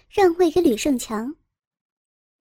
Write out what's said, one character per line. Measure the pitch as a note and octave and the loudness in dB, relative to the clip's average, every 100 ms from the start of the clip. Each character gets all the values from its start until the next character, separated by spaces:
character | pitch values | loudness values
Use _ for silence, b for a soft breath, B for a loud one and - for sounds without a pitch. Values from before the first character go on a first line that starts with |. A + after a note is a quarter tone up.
| _ | _
让 | - F#4+ E4+ | 2 2 4
位 | F4 | 0
给 | F4+ | 2
吕 | F4 A3 | 0 0
胜 | D4+ B3+ | -2 -4
强。 | - G#3+ A#3 D#4+ _ _ _ _ _ _ _ _ _ _ | -4 -8 -8 -12 _ _ _ _ _ _ _ _ _ _